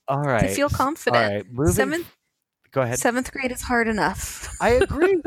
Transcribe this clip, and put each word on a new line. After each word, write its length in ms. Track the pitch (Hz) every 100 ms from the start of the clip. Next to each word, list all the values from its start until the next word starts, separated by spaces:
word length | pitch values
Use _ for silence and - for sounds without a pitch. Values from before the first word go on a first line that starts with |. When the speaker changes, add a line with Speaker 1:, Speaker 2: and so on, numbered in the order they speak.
| -
Speaker 1:
All 140 | 139
Speaker 2:
to 60 | 147
Speaker 1:
right. 200 | 117 -
Speaker 2:
feel 140 | -
Speaker 1:
S-, 100 | 285
Speaker 2:
confident. 480 | - 262 330 - -
Speaker 1:
all 80 | 107 101
right. 80 | 95
Moving 220 | 120 165
Speaker 2:
Seventh, 320 | - 277 330
Speaker 1:
f-, 120 | 339 _ _ _ _ _ _
go 80 | 135
ahead. 180 | 120 123
Speaker 2:
seventh 320 | 247 240 254
grade 200 | 277 262
is 80 | 254
hard 260 | - 240 226
enough. 680 | 214 160 190 - - - -
<laughs> 40 |
Speaker 1:
I 100 | 196
agree. 440 | 247 381 277 370 370